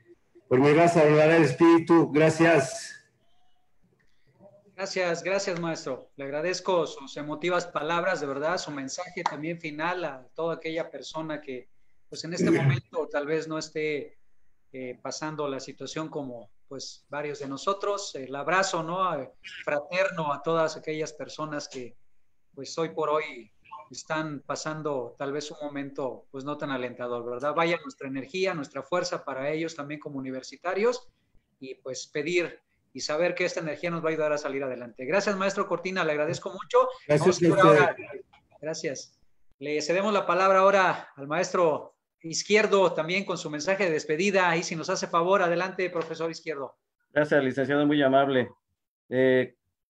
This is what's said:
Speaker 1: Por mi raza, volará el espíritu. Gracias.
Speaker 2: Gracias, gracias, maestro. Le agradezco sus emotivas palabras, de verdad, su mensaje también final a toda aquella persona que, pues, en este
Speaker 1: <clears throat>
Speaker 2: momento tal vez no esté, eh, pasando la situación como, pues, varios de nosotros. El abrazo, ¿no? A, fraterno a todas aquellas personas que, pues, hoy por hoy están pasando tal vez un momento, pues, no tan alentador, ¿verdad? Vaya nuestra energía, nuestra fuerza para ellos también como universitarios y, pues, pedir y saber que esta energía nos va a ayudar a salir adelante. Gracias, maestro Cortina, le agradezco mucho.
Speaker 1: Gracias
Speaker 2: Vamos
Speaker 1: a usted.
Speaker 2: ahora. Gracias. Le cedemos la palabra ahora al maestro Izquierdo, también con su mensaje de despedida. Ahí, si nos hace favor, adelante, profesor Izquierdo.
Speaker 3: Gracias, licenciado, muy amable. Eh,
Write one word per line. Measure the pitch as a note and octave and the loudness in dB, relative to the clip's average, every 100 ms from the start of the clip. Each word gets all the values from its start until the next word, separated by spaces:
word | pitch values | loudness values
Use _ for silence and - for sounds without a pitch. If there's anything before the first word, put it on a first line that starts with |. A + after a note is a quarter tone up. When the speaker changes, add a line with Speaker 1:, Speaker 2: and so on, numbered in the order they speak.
| _ - _ _ - | _ -20 _ _ 0
Speaker 1:
Por | B2+ | 4
mi | C#3+ | 6
raza, | D3 E3+ E3+ | 8 6 8
volará | D3+ D3+ D#3 E3 | 6 8 8 8
el | |
espíritu. | C#3+ C#3+ E3+ E3 E3+ E3+ C3 | 6 6 8 8 8 6 6
Gracias. | C#3 D#3+ D3+ E3 D#3+ - - - - _ _ _ _ _ _ _ _ _ _ _ _ _ _ - _ _ F3+ | 6 4 6 6 6 2 -4 -12 -16 _ _ _ _ _ _ _ _ _ _ _ _ _ _ -20 _ _ -12
Speaker 2:
Gracias, | F#3+ F#3+ F3+ E3 | -6 -2 0 -2
gracias, | E3 G3 G3 E3+ | -2 -2 -2 -4
maestro. | E3+ D#3 D3+ B2+ - - | -4 -4 -6 -8 -10 -12
Le | C#3 | -8
agradezco | C#3+ F3 F3+ - F3+ D3 | -4 -4 -4 0 0 0
sus | - C3+ D3+ | -6 -14 -12
emotivas | D3 D3+ F3 F3+ - | -8 -4 -2 -2 -2
palabras, | D3+ D3 E3+ F#3 E3+ | -6 -2 0 0 -2
de | C#3+ | -4
verdad, | C3+ D#3 F#3 | -2 -2 -2
su | - | -6
mensaje | C#3+ C3+ - F3+ F3+ | -8 -8 -8 -10 -4
también | E3 D3 D#3 E3+ | -4 -4 -8 -6
final | D#3+ D3 E3 F3+ | -8 -6 -4 -4
a | D#3+ C3 - - | -6 -8 -14 -6
toda | E3 D#3+ | -4 -4
aquella | D#3+ D#3+ D#3+ | -6 -6 -6
persona | C3+ B2 D#3 D#3+ D3 | -10 -10 -8 -8 -8
que, | - B2 - - - - - | -10 -12 -14 -20 -20 -20 -16
pues, | - D#3+ | -12 -8
en | |
este | F3 F3 | -2 2
Speaker 1:
<clears throat> | |
Speaker 2:
momento | D#3 C#3 - - E3+ D3 | 4 4 2 -2 -8 -4
tal | D3 D3 | -4 -2
vez | D#3+ D#3 | -4 -4
no | D#3 | -8
esté, | D3+ D#3 D#3 D3 A#2 - - - - _ _ | -6 -6 -4 -4 -8 -16 -20 -20 -20 _ _
eh, | C3+ B2+ B2 | -12 -12 -10
pasando | C3+ - D#3 D3+ C#3+ | -12 -8 -8 -6 -6
la | C3+ | -6
situación | - C#3 C3+ D#3 D#3 | -10 -14 -12 -10 -8
como, | D3+ C3+ A#2+ A#2 - - | -8 -10 -12 -16 -20 -16
pues, | C3+ - - - | -14 -14 -18 -12
varios | C#3 D3+ C3+ | -8 -8 -8
de | C3+ | -10
nosotros. | C3+ - G3 G#3 G3+ - D3 | -6 -2 -2 -2 -4 -6 -10
El | C3 C#3 | -8 -6
abrazo, | C#3 F#3 G3 E3+ | 0 0 2 -2
¿no? | D#3+ F#3 F#3 | -4 -2 -2
A, | D3 B2+ - - - | -2 -8 -16 -18 -12
fraterno | - D3 - F3+ F#3+ E3+ D3+ | -4 -4 -4 -2 -2 -2 -4
a | C#3+ | -2
todas | E3 E3 D#3+ - | 0 0 0 -2
aquellas | - D#3 D3+ | -8 -6 -6
personas | - C3 - D3+ D3 - | -8 -12 -10 -8 -8 -10
que, | C3+ A#2 - - - _ _ _ | -12 -14 -16 -20 -20 _ _ _
pues, | - C3 - | -16 -12 -6
hoy | D#3+ | -6
por | D#3+ D3+ | -2 0
hoy | D3+ D3+ B2+ G#2+ _ - - - | 0 -2 -12 -18 _ -20 -20 -16
están | C3 - D#3 D#3 C#3 - | -16 -6 -4 -4 -8 -8
pasando | C#3 D#3 D#3 D3+ C3+ A#2+ - | -8 -6 -6 -4 -4 -6 -8
tal | C#3 | -6
vez | D3 D3 | -6 -8
un | D#3+ | -10
momento, | D3 C#3+ C#3 C#3 C3+ A2+ - | -10 -8 -8 -6 -6 -8 -14
pues, | C#3 | -12
no | C3+ D3 | -8 -8
tan | D3 | -6
alentador, | C3 B2+ A#2+ B2 A#2+ | -4 -6 -6 -6 -6
¿verdad? | A#2 B2 C#3+ D3+ | -6 -4 -2 0
Vaya | E3+ E3 | 0 -2
nuestra | C#3 - C3+ | -6 -12 -10
energía, | C3+ B2+ F#3 F#3+ | -8 -8 -4 -2
nuestra | E3+ C#3 C#3 | -4 -8 -10
fuerza | - F3+ F3 E3 | -4 -2 -2 -6
para | - C3 C#3+ | -8 -6 -4
ellos | D#3 E3 D#3+ | -4 -6 -8
también | C#3+ D3+ | -10 -10
como | D3+ C3+ | -10 -10
universitarios | C3 C3 - C3 F3 F#3+ A3+ B3 - _ _ _ _ _ | -8 -8 -10 -10 -6 0 0 0 -8 _ _ _ _ _
y, | C3 - | -16 -14
pues, | C3+ B2+ - | -10 -10 -8
pedir | D3+ D3 F3 D#3+ - _ _ _ | -6 -2 0 -2 -6 _ _ _
y | C3 | -10
saber | - D3+ F3 F3 | -4 0 0 0
que | F3+ | -2
esta | F3+ | -2
energía | E3 C#3+ E3+ | -6 -6 -4
nos | E3 | -2
va | D#3+ | -2
a | |
ayudar | D#3 D3+ | 0 0
a | D3 | 0
salir | D3 C3+ | -2 -4
adelante. | C3+ A#2+ A#2+ - C3 | -4 -8 -12 -12 -2
Gracias, | F#3+ G#3+ G3 | 0 0 0
maestro | G3 G3+ F#3+ | -2 -2 -2
Cortina, | E3+ F#3 F#3 | -2 -4 -2
le | D#3+ | 0
agradezco | D3 D3+ C#3 F#3+ | 0 -2 -2 -6
mucho. | - - B3 B3+ - - | -10 0 2 2 -2 0
Speaker 1:
Gracias | D3+ F3+ F3 | 4 4 4
Speaker 2:
Vamos | E3+ - | 4 8
Speaker 1:
a | - | 8
usted. | - | 10
Speaker 2:
ahora. | - - - - - _ _ - | 6 2 -12 -16 -18 _ _ -12
Gracias. | D3 E3 D#3+ C3 - _ _ _ _ - | -8 -6 -6 -8 -14 _ _ _ _ -12
Le | C#3+ D3+ | -6 -4
cedemos | D3+ F3 G#3 | 0 0 2
la | G3 F3 | 0 2
palabra | F3 F#3+ F#3+ | 2 4 6
ahora | F#3+ G3 F3+ D3 - - | 6 6 4 0 -8 -16
al | C#3 | -6
maestro | D#3+ F3+ F#3 E3 C3+ - _ _ _ | -2 0 2 2 2 -6 _ _ _
Izquierdo, | E3 D#3+ - G#3 G#3 G3 F3 | -10 -6 2 4 6 6 4
también | E3 D#3 F#3+ | 2 -2 -2
con | G3 F3 | -2 -6
su | D#3+ | -6
mensaje | D3+ F3+ G3 | -6 -2 0
de | F#3+ | 2
despedida. | D#3 - D#3 G3+ F#3+ F3+ | 0 -2 0 2 4 4
Ahí, | E3 | 2
si | F3 E3 | -2 -6
nos | D3 | -4
hace | F#3 F3+ | -4 0
favor, | E3+ F3 G3 | 2 4 4
adelante, | F3 F3 F#3 F#3 F3+ | 4 2 -2 -4 -4
profesor | F3 D#3+ D#3 E3 | -2 -6 -4 -6
Izquierdo. | D#3+ E3 C#3+ B2+ _ _ _ _ | -6 -10 -8 -10 _ _ _ _
Speaker 3:
Gracias, | D3 D3 D3 | 2 4 4
licenciado, | C3 B2+ C3 C#3+ D3 | 4 0 0 2 4
muy | D3 | 4
amable. | C3+ C3+ C#3 C3 A#2 - _ _ _ _ - | 6 6 6 2 0 -6 _ _ _ _ -4
Eh, | B2+ C3 B2+ C3 _ _ _ _ | 2 6 6 2 _ _ _ _